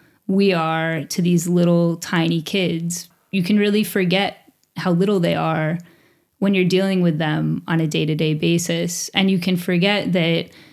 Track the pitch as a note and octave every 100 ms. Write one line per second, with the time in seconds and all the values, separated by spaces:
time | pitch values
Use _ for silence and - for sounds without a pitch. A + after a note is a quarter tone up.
0 | _ _ - G3 G3 F3 D#3+ D#3+ E3 D#3+
1 | - - F3 E3+ E3+ F3 F3 E3+ E3+ E3
2 | - F3 E3 E3 D#3 G3+ F3 E3 E3+ F3
3 | - _ _ F#3+ F3 G#3 G#3 G#3 G#3 G#3
4 | F3+ F#3 G3+ - _ _ _ - F#3 F3
5 | G3 G3+ E3+ E3 D#3+ D#3+ D#3 E3+ - _
6 | _ _ _ - G3 F#3+ F3+ F#3 F#3+ F#3+
7 | F3 D3+ D#3 D#3 D#3 D#3+ - E3 D#3 D#3+
8 | D#3 D#3 D#3 D3+ D#3+ E3+ E3+ E3+ F3 -
9 | - G3 F#3+ F#3+ F#3 F3+ F3 F3 G3 G#3
10 | - F3+ E3 E3 - - -